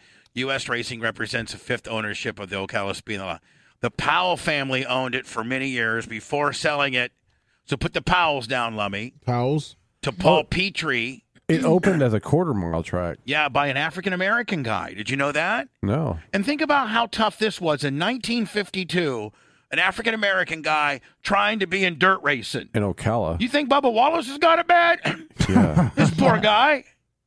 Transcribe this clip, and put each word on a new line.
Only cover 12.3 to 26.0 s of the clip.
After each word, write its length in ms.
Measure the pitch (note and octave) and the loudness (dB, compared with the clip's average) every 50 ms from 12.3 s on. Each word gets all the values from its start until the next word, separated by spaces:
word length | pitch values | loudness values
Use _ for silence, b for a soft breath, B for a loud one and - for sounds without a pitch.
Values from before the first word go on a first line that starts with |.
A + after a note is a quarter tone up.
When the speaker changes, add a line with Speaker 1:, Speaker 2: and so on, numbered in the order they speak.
| C#3+ D#3+ F#3 E3 B2 | 2 2 2 2 0
Speaker 3:
mile 280 | G2 F2 E2 E2 E2 E2 | -2 -2 -2 -2 -2 -4
track. 320 | - - F2+ F2+ E2+ D2 - - | -2 -4 -4 -4 -4 -6 -8 -6
Speaker 1:
Yeah, 240 | B2 C#3+ D3+ D3+ C#3+ | -4 -2 0 0 0
by 180 | B2 D3 C#3+ C#3+ | 0 0 0 0
an 80 | B2+ C#3 | -2 -2
African-American 840 | D3+ D#3+ D#3 F#3 F3 G3 F#3 F3+ F#3 G3 A3 A#3+ A#3 - G3+ D#3+ | -4 -4 -6 -6 -6 -4 -2 -2 -2 0 -2 -2 -2 -2 -4 -4
guy. 300 | C3 A2+ G#2+ F2+ E2 E2 E2 | -2 -2 -4 -4 -4 -8 -10
Did 140 | G2 G#2+ G2+ | -10 -6 -4
you 60 | B2+ | -2
know 160 | C#3 C#3 D3 | -2 -2 0
that? 360 | C#3 D3 E3 F#3 A3 A#3+ - - _ - | 0 -2 -2 -2 -2 -4 -6 -8 _ -6
Speaker 3:
No. 360 | - G2 A2 D3+ E3 B2 F2+ D#2+ - - | -2 0 0 0 0 -2 -4 -6 -8 -4
Speaker 1:
And 120 | - G3 G3 | -4 -2 -2
think 140 | C#4 D4+ D4 | -2 -2 -2
about 300 | D#4+ C#4+ D4 C#4+ B3+ G#3+ | 0 2 2 0 0 0
how 160 | A3 A#3 A#3+ | -2 -2 -2
tough 320 | A3 - A3 A3 G#3+ - - | -2 -2 0 -2 0 0 0
this 220 | G#3+ G#3+ - - | -2 -2 -2 -2
was 220 | F3 D#3+ D3+ C3+ | -2 -2 -2 0
in 140 | C#3+ C#3+ C3+ D3 | -2 -2 -2 -2
nineteen 460 | E3+ G#3 B3+ B3+ - - A#3 A#3+ A3 | -2 -2 -2 -4 -4 -4 -2 -2 -2
fifty-two. 840 | - - G#3 G3 - - F#3+ F#3 D#3 - F3+ F3 C#3+ B2+ A2+ G#2 G#2+ b b b b b b b b | -2 -2 -4 -6 -4 -6 -8 -6 -2 -2 0 0 0 -2 -4 -6 -8 b b b b b b b b
An 80 | - D#3 | 0 2
African-American 800 | F3+ F#3+ F#3+ - A3 A#3 A3 A3 G#3 G3+ F#3+ F#3 F3 - D#3+ D#3+ | 2 2 0 0 -2 -2 0 0 0 0 0 0 0 -2 -4 -6
guy 380 | D3+ D#3 D#3 D3+ D3 D3 C#3+ B2+ b b b b | -2 0 0 2 2 0 0 -2 b b b b
trying 360 | - - G3+ G3 G3+ G#3 A3 G#3+ | -4 0 2 2 2 2 0 0
to 80 | F#3+ | -2
be 180 | E3 F3+ G3 F#3+ | -2 0 0 0
in 140 | F3+ E3+ C3+ | 0 2 4
dirt 220 | E3+ F#3+ F#3+ F#3 | 4 4 4 4
racing. 460 | - C#3+ C#3+ A#2+ G#2 - - B2 D2+ - - | 2 0 0 -2 -2 -6 -6 -6 -6 -4 -2
Speaker 3:
In 80 | A2 G#2 | -2 0
Ocala. 560 | G2 F2+ - - - A2+ A#2 G2 E2+ E2 E2 | 0 -2 -2 -2 0 0 0 0 0 0 -2
Speaker 1:
You 80 | A3+ B3 | -2 0
think 200 | - D4 D4+ A#3+ | 0 0 2 4
Bubba 220 | C#4 C#4+ C#4 B3 | 2 4 4 2
Wallace 360 | A3 G#3+ B3+ D4 E4 E4+ B3+ B3 | 4 4 4 4 2 0 -2 -4
has 100 | C#4 C#4+ | -4 2
got 200 | E4+ E4 E4 E4+ | 4 4 4 4
it 80 | E4+ E4+ | 4 4
bad? 320 | F4 E4+ E4+ E4+ E4+ E4+ - | 4 6 6 4 2 2 0
<clears throat> 440 | - - - - - - - - - | -4 -4 -4 -8 -10 -2 -2 0 4
Speaker 3:
Yeah. 420 | F#2 A#3+ G3+ - - F3 E3 G#2 | 6 6 6 6 4 4 2 2
Speaker 1:
<laughs> 40 | - | 4
This 140 | - | 4